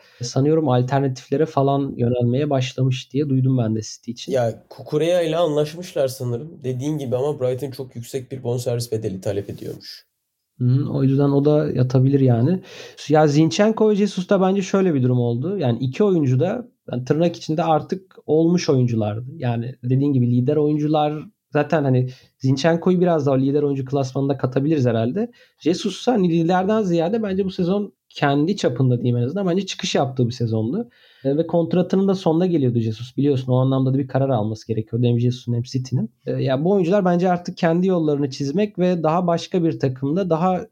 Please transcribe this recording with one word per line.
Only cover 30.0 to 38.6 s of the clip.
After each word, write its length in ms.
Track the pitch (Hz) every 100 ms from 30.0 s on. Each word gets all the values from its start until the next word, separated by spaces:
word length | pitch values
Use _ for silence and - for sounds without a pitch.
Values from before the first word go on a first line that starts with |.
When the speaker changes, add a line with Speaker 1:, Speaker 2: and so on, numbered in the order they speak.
| 131 - 117
Speaker 1:
bir 60 |
sezondu. 560 | - 113 110 110 196 240 _ _ _
E, 120 | 135 147
ve 100 | 165
kontratının 640 | 170 165 180 180 190 196
da 60 |
sonuna 320 | 190 165 160 185
geliyordu 340 | 160 127 113
Jesus. 360 | 110 107 - -
Biliyorsun 360 | 143 131 131
o 40 | 127
anlamda 380 | 131 131 131
da 40 | 135
bir 100 | 131
karar 200 | 131 135
alması 380 | 117 107 107 -
gerekiyordu 400 | 113 110 117 120
hem 140 | 120
Jesus'un 340 | 123 127 120
hem 80 | 120
City'nin. 480 | 123 131 127 139 220 _ 123
E, 60 |
ya 320 | 131 131 131
bu 60 | 170
oyuncular 340 | 202 165 208
bence 260 | 180 175 185
artık 260 | 175 180 -
kendi 300 | 170 170 190
yollarını 440 | 175 151 143 139
çizmek 480 | 131 139 170